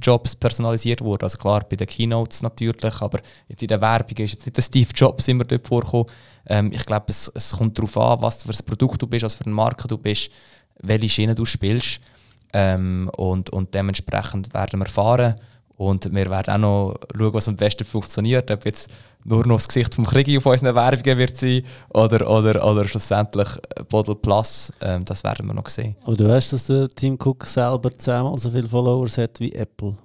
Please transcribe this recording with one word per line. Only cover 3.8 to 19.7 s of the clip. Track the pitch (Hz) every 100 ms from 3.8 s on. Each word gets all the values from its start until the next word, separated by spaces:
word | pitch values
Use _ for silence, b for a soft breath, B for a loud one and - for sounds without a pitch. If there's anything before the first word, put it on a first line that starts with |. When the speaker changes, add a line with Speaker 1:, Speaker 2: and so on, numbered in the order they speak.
Speaker 1:
Werbung | 110 113 - 113
ist | 107
jetzt | - -
nicht | -
der |
Steve | - 131 117 -
Jobs | 131 - -
immer | 127
dort | 120 123 -
vorgekommen. | 120 117 120 117 B B B -
Ähm, | 104 104
ich | - -
glaube, | 107 107
es, | 104 - 120
es | -
kommt | 98 113 110
darauf | 110 107
an, | 117 117
was | 113 -
für | -
ein | 110 -
Produkt | 110 131 -
du | 120
bist, | 120
was | 113 -
für | 107
eine |
Marke | 107 113 120 120
du | 113
bist, | 107 104 - B B B B _
welche | 92 107 110
Schiene | 107 107 113
du | 117
spielst. | - 98 120 - - b b b b _
Ähm, | 101 95 92 92 90 92 -
und, | 92 92 -
und | 95 92 98
dementsprechend | 98 95 - 104 - 98 95
werden | - - 95
wir | 95
fahren | - 107 123 120 110 b b _ -
und | 98 95 92
wir | 98 95
werden | 95 98 101
auch |
noch | 104 101 98 98 - 110
schauen, | 110
was | 110 110
am | 95
besten | 104 -
funktioniert. | - 107 - - 113 127 127
Ob | 104 110
jetzt | - - B B B -
nur | 113 120
noch | 110
das |
Gesicht | -